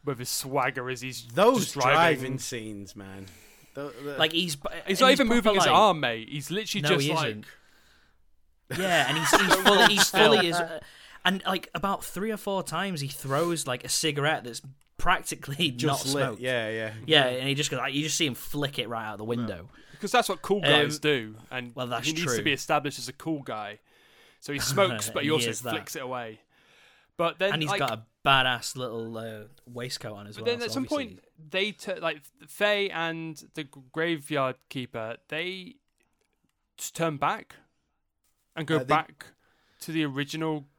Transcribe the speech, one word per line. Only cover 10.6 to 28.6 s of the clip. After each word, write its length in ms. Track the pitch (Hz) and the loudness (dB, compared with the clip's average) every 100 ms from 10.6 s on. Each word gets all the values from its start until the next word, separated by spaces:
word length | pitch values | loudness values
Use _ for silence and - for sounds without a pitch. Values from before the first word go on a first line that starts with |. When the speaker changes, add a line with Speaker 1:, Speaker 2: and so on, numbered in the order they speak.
| 165 160 - - - - 180 | -2 -8 -14 -20 -20 -2 -2
Speaker 3:
and, 180 | 190 180 | 0 -2
like, 240 | 185 - 160 | -4 -4 -6
about 280 | 196 196 | -4 -4
three 280 | - 180 214 | -6 -6 -6
or 60 | 214 | -4
four 260 | - 190 | -4 -4
times 380 | 175 160 196 175 | -4 -4 -4 -4
he 60 | 139 | -6
throws, 600 | 139 135 139 170 165 139 | -8 -4 -2 0 -2 -4
like, 160 | 127 | -6
a 60 | - | -4
cigarette 540 | - 160 143 143 147 | -2 0 0 0 0
that's 180 | 117 113 135 - _ - | -4 -12 -16 -20 _ -2
practically 760 | 175 185 - 156 - 139 170 | 2 2 0 -10 -8 -2 -2
Speaker 2:
Just 340 | 120 147 139 135 | 2 0 0 0
Speaker 3:
not 80 | |
Speaker 2:
lit. 120 | 139 135 | 0 0
Speaker 3:
smoked. 160 | 107 | -2
Speaker 2:
Yeah, 280 | 123 123 110 | -2 -2 -2
yeah. 240 | 110 110 110 131 | -4 -6 -8 4
Speaker 3:
Yeah, 200 | 156 131 | 6 6
and 200 | 127 131 | 0 -2
he 60 | 139 | 0
just 140 | 143 | -2
goes, 100 | 131 | -2
like, 140 | 131 | -2
you 100 | 139 | -2
just 140 | 151 - | -2 0
see 80 | 156 | -2
him 100 | 117 | -2
flick 440 | - 147 139 139 | -8 -4 -4 -4
it 80 | 110 | -6
right 160 | 117 107 | -6 -8
out 120 | 101 | -8
the 60 | |
window. 460 | 110 120 113 90 90 - - | -4 -2 -4 -8 -12 -20 -20
Speaker 1:
Because 200 | - 202 | -10 0
that's 180 | 247 220 | 2 2
what 120 | 185 | -4
cool 200 | - 202 | 0 2
guys 340 | 147 151 147 151 | 4 4 4 0
Speaker 3:
Um, 40 | |
Speaker 1:
do, 340 | 151 139 110 107 - | 0 0 -2 -14 -12
and 240 | 127 120 120 | -10 -10 -8
Speaker 3:
well, 100 | 123 | -4
that's 200 | 120 127 | -2 -2
Speaker 1:
he 60 | |
needs 120 | 160 170 | -2 0
Speaker 3:
true. 120 | 117 | 0
Speaker 1:
to 40 | |
be 100 | 156 | 0
established 440 | 139 - 151 143 135 | -2 0 0 0 -8
as 100 | 120 | -10
a 60 | |
cool 280 | - 165 151 | -10 -6 -6
guy. 360 | 131 110 104 104 _ _ _ _ _ _ | -6 -8 -8 -14 _ _ _ _ _ _
So 120 | - | -8
he 60 | 143 | -4
Speaker 3:
<laughs> 0 | |
Speaker 1:
smokes, 500 | 120 139 196 113 - | -2 2 2 2 -4
but 120 | 151 | -2
he 60 | 143 | 0
Speaker 3:
And 120 | 156 | 0
he 40 | 117 | 0
Speaker 1:
also 40 | |
Speaker 3:
is 100 | 113 | -4
that. 80 | 123 | -4
Speaker 1:
flicks 240 | 107 107 151 | -6 -6 -10
it 60 | |
away. 380 | 127 127 113 110 _ _ _ _ _ _ _ - | -8 -8 -10 -14 _ _ _ _ _ _ _ -2
But 200 | 170 151 | -2 0
then, 160 | 190 | 0
Speaker 3:
And 80 | - | 0
he's 80 | 156 | 0
Speaker 1:
like, 100 | 202 | 0
Speaker 3:
got 120 | 127 113 | -2 -4
a 40 | - _ 139 | -10 _ 4
badass 500 | 135 127 123 | 6 6 0